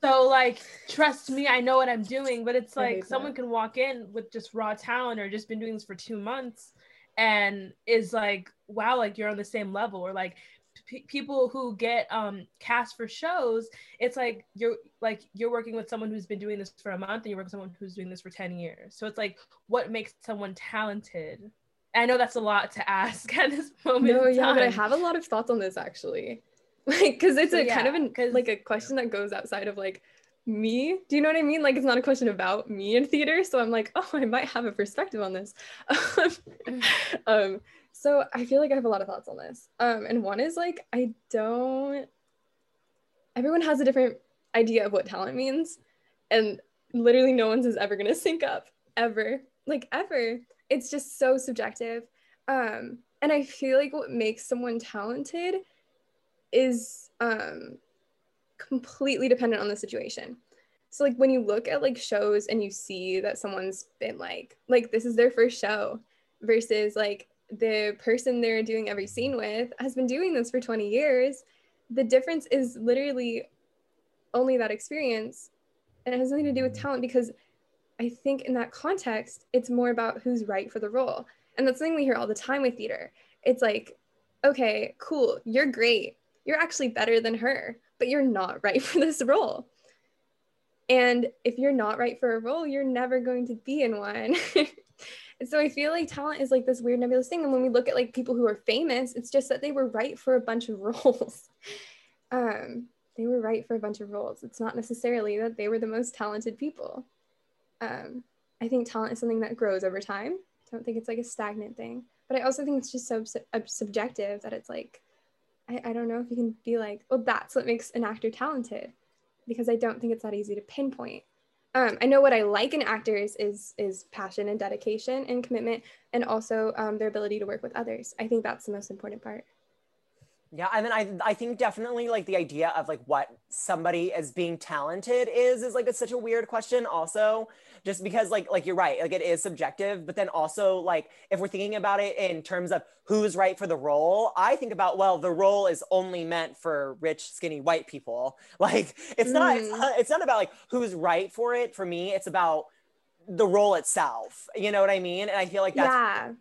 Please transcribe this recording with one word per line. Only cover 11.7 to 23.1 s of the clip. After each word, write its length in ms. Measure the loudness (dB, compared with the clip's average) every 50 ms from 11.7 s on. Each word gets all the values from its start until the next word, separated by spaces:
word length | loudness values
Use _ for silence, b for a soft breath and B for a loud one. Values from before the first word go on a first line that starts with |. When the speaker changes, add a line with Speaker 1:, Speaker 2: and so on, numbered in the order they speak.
| -6
Speaker 1:
get, 300 | -2 -2 0 2 0 0 -2
um, 360 | -4 -4 -4 -4 -6 -10 -14 _ _ _
cast 360 | -4 0 0 0 0 -2 -6
for 120 | _ -12 -12
shows, 600 | -10 -8 -6 -4 -2 0 0 0 0 -2 -4 -6 B B B B B B
it's 160 | -4 -2 -2
like 300 | -2 -4 -4 -4 -6 -14 _ _
you're, 240 | -4 -2 -2 -2 -4 -10 _ _ _ -4
like, 200 | -4 -4 -4 -12 _ _
you're 160 | -4 -4 -2
working 260 | -2 -2 -4 -4 -8
with 120 | -10 -8 -8
someone 200 | -8 -6 -6 -6
who's 160 | -6 -8 -8
been 120 | -8 -10 -8
doing 200 | -6 -8 -6 -8
this 140 | -8 -12 _ _ _
for 100 | -10 -8
a 60 | -8
month 260 | -6 -6 -8 -8 -6
and 60 | -8
you 60 | -10
work 100 | -10 -10
with 40 | -12 -12
someone 240 | -14 -14 -14 -16 _
who's 160 | -16 -16 -12
doing 160 | -12 -12 -12
this 120 | -12 -14 -18
for 80 | -20
ten 260 | -14 -12 -10 -10 -8 -8
years. 380 | -10 -10 -12 -14 -20 -20 _
So 100 | -12 -10
it's 120 | -10 -6 -6
like, 200 | -6 -6 -6 b b b b b b _
what 220 | 0 0 0 0
makes 240 | -4 -6 -8 -8 _ _ _
someone 300 | -10 -8 -8 -8 -10 -10
talented? 1000 | -12 -14 -8 -4 -4 -2 -2 -4 -6 -10 -10 -12 -10 -10 -10 -12 -16 -18 -20 _ _ _ _ _ _ _ _ 4
I 120 | 4 4
know 120 | 6 6 4
that's 180 | 4 2 0
a 40 | -2
lot 320 | 0 2 2 2 2 0 -6
to 160 | -6 -4 -2
ask 460 | 0 0 0 -2